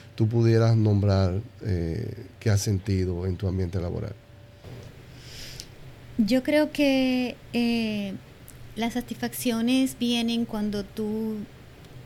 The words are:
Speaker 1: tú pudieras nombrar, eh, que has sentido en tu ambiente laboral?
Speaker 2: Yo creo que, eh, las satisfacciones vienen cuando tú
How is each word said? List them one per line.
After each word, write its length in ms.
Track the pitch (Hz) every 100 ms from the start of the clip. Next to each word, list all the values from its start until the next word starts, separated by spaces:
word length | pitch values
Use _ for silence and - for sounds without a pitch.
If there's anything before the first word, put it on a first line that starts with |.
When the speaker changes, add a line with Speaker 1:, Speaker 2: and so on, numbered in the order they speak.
| -
Speaker 1:
tú 140 | - 110
pudieras 480 | 117 113 113 113 113
nombrar, 640 | 107 101 101 98 95 92 - -
eh, 480 | - 90 85 80 78 - - -
que 100 | 113
has 100 | 101
sentido 680 | 110 98 - 95 92 87 92
en 100 | 87
tu 120 | 95
ambiente 320 | 92 90 87
laboral? 340 | 87 85 - - - - - - - - - - - - - - - - - - - - - -
Speaker 2:
Yo 240 | 208 254
creo 300 | 254 294 302
que, 640 | - 285 269 262 254 247 - -
eh, 580 | 240 233 233 220 208 202 190 - - - - - -
las 160 | 233
satisfacciones 1040 | 247 240 - 240 233 254 226 233 262 262 -
vienen 460 | 240 240 233 233
cuando 400 | 233 220 208 202
tú 520 | 196 - 214 220 220 214 202 - - - - -